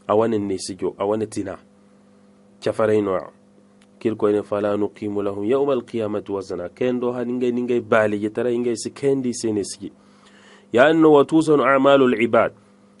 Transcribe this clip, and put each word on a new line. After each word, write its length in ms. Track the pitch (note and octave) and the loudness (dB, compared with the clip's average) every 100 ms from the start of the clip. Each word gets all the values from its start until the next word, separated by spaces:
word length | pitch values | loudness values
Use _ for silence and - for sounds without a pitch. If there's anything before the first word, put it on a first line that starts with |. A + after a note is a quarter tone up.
| - | 0
A 80 | G#2 | 2
wane 220 | A2+ G#2+ | 2 0
neesi 360 | G2+ F#2 - | -2 -6 -8
jo, 200 | F#2 F2+ - | -8 -8 -4
a 80 | |
wane 220 | G2+ A2 G#2+ | -4 -2 -4
tina. 320 | G#2+ F#2+ F2 _ _ _ _ _ _ _ _ _ _ | -8 -10 -12 _ _ _ _ _ _ _ _ _ _
Cafaray 400 | A2 G#2 A2 G#2+ | -6 0 2 2
nooya. 260 | G2 F2+ - - _ _ _ _ _ _ | 0 -2 -6 -16 _ _ _ _ _ _
Kirkoy 320 | A#2 G#2+ G#2 | -6 0 0
ne, 100 | G#2 | 0
"Fala 340 | G2+ G#2 G#2 G#2 | -2 -4 -2 -2
nuqimu 460 | G2+ - G#2 G2+ | -4 -6 -8 -6
lahum 220 | G2+ G2+ | -6 -4
yawma 280 | G#2 C3+ C#3+ | -2 0 0
al-qiyamati 600 | B2+ A2+ A#2 G#2 G#2+ F#2 | -2 -4 -6 -4 -6 -6
wazna." 360 | G2 F#2 F2 F2 | -8 -6 -8 -8
Kayan 260 | - B2+ B2 | -4 -2 -2
do 140 | B2 | -4
hane, 200 | B2 A#2+ | -4 -6
ngey, 200 | B2 B2 | -2 -2
ngey 280 | A#2+ B2 A#2+ | -2 -2 -2
baaligi 500 | G#2+ A2+ G#2+ G#2 G#2+ | 0 2 2 -2 -4
taray, 260 | A2 A#2+ A#2+ | -4 -2 -2
ngey 200 | A#2+ A2+ | -2 -4
si 140 | A#2+ | -8
kayan 300 | - C#3 C#3 | -4 -2 0
di 140 | B2 | -2
se 180 | A2+ A2 | -4 -2
neesi. 400 | G#2 F#2 - F#2+ - _ _ _ - - - _ | -2 -4 -10 -16 -18 _ _ _ -20 -20 -20 _
Ya 140 | A2 D3 | 4 4
anno 260 | E3 D#3 | 6 6
wa 120 | C#3+ | 6
tuzanu 380 | C3 D#3+ D3+ D3 | 6 2 2 2
a'malul 540 | B2+ C3+ C#3 C#3 B2+ B2 | 4 4 4 4 4 2
ibad. 300 | A#2 A#2 F#2 - _ _ _ _ | 2 2 2 -4 _ _ _ _